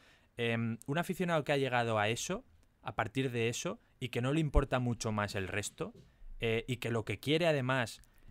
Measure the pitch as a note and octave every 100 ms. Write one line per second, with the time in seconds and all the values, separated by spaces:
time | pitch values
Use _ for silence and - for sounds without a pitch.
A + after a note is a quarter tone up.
0 | - - _ - A#2 A2+ A2+ A2+ - D3+
1 | E3+ F#3 F3 D#3+ D3 C#3+ C3 A#2+ A#2 A2
2 | G#2 A#2 - G3+ - - _ _ - A2
3 | G#2+ C3 C3 A#2+ A#2 A#2+ F3 A3 _ _
4 | B2+ A#2+ B2+ D3+ D#3 - C#3 C3 B2 A2+
5 | A2+ G#2+ G2+ G2+ F2+ G2 - - F3+ -
6 | - - - - A#2 A2+ A#2+ B2 - A#2
7 | G#2 G2+ C3+ D#3+ E3+ D3 B2+ C3 A#2 -
8 | - - -